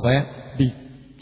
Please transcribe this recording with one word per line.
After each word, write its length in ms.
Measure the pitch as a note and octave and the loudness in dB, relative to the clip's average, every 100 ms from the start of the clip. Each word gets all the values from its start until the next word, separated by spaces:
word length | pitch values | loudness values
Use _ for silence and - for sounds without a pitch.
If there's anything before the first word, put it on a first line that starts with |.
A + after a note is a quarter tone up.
saya 500 | A#2 C#3 - - - C3 | 6 2 0 -10 -12 0
di-, 160 | C3 - - - - - | 0 0 -18 -20 -20 -20